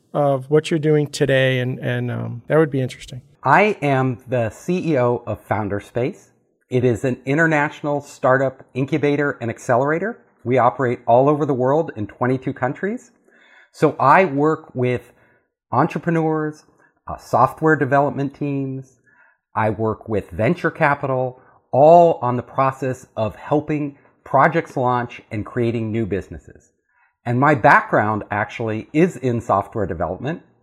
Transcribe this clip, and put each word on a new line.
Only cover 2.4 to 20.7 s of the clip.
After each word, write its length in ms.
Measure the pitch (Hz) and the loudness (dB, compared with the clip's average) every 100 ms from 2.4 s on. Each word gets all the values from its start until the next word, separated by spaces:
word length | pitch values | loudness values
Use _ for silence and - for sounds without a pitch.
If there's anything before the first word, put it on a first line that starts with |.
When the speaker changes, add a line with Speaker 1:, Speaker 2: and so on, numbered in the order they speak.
| - | 0
Speaker 1:
that 100 | 147 | 2
would 140 | 156 | 2
be 100 | 135 | 0
interesting. 420 | 127 - - 127 - _ | -4 -8 -18 -18 -20 _
Speaker 2:
I 340 | 131 156 208 - | 2 4 2 0
am 400 | 147 131 131 120 113 | -2 0 -2 -4 -4
the 220 | 127 110 | -4 -4
C 420 | - - 180 160 | -6 -6 -4 -2
E 40 | 135 | 0
O 280 | 123 120 - | 0 -2 -6
of 160 | 104 | -10
Founderspace. 880 | - 104 101 101 - 117 139 - _ _ _ _ _ | -6 -4 -4 -6 -6 -6 -6 -8 _ _ _ _ _
It 140 | 123 | 0
is 220 | 123 107 | 0 0
an 180 | 131 123 131 | -2 -4 -2
international 720 | 147 160 151 147 - 151 143 | 0 2 0 -2 -4 -6 -6
startup 640 | - - 131 131 135 - _ | -8 -2 2 2 0 -6 _
incubator 640 | 127 135 156 147 143 143 - | -6 -4 0 0 0 -2 -4
and 120 | 117 | -8
accelerator. 720 | - - 120 139 165 202 - _ _ | -6 0 2 2 -2 -4 -8 _ _
We 160 | 117 127 | -2 2
operate 400 | 117 - 123 123 - | 2 2 -2 -2 4
all 220 | 120 139 | 4 4
over 180 | 147 147 | 2 0
the 80 | |
world 380 | 123 127 151 156 | 0 0 0 -2
in 140 | - 101 | -8 -10
twenty-two 460 | - 123 131 139 | -4 -2 -2 -4
countries. 580 | 135 131 147 190 247 - _ _ _ _ _ _ | -4 -4 -4 -6 -6 -12 _ _ _ _ _ _
So 240 | - 151 - | -2 0 2
I 240 | 131 170 | 4 6
work 500 | 185 139 151 156 - | 4 2 0 -2 -6
with 380 | 123 123 123 - _ _ _ _ _ _ | -4 -2 -2 -8 _ _ _ _ _ _
entrepreneurs, 920 | 117 165 165 170 165 160 156 151 156 _ _ _ _ - | 0 0 -2 -2 0 0 -2 -4 -8 _ _ _ _ -14
uh, 120 | - | -14
software 580 | - 131 135 - 156 151 | -2 2 2 2 2 2
development 580 | 135 139 143 135 139 | 2 2 0 -2 -6
teams. 640 | - 143 139 135 131 131 _ _ _ _ _ _ | -6 -6 -4 -6 -8 -14 _ _ _ _ _ _
I 160 | 107 110 | -4 -2
work 380 | 98 110 104 - | -2 -2 -4 -4
with 220 | 101 - | -6 -4
venture 420 | 90 113 170 165 | -2 -2 0 -4